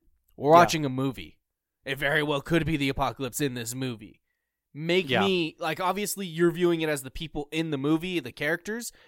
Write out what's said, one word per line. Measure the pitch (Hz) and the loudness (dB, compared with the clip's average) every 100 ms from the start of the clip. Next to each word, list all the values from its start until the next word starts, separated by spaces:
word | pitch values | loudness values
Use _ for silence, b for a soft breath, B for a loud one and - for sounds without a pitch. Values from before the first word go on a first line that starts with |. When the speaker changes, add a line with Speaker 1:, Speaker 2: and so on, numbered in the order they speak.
| _ _ _ - | _ _ _ -2
Speaker 1:
We're | 139 | 8
Speaker 2:
Yeah. | 170 | 8
Speaker 1:
watching | 165 160 139 | 8 4 -2
a | |
movie. | 127 135 110 78 - _ _ _ _ - | -2 -4 -4 -12 -20 _ _ _ _ -8
It | 135 | -4
very | 139 156 | 0 2
well | 147 139 | 2 -2
could | - 165 147 | 0 0 2
be | 151 | 0
the | 135 | 0
apocalypse | 135 131 117 127 - | 0 -2 -4 -6 -2
in | 143 | -4
this | 123 113 | -4 -8
movie. | 127 131 110 95 - _ _ _ _ _ | -6 -6 -8 -14 -20 _ _ _ _ _
Make | 143 165 185 151 | -6 0 0 2
Speaker 2:
Yeah. | 120 | 2
Speaker 1:
me, | 196 180 160 - | 2 2 -2 -4
like, | 160 160 | -6 -2
obviously | 185 190 208 190 185 | -2 -2 -4 -6 -6
you're | 160 170 | 0 2
viewing | 165 175 165 | 4 2 2
it | 156 | 0
as | 143 | -2
the | 127 | -6
people | - 160 151 147 | -10 -8 -8 -6
in | 160 165 | -4 -2
the | 143 | -2
movie, | 143 160 185 170 | 0 0 0 -4
the | 120 | -6
characters | - 147 175 - 226 226 - | -6 -4 -4 -6 -10 -10 -16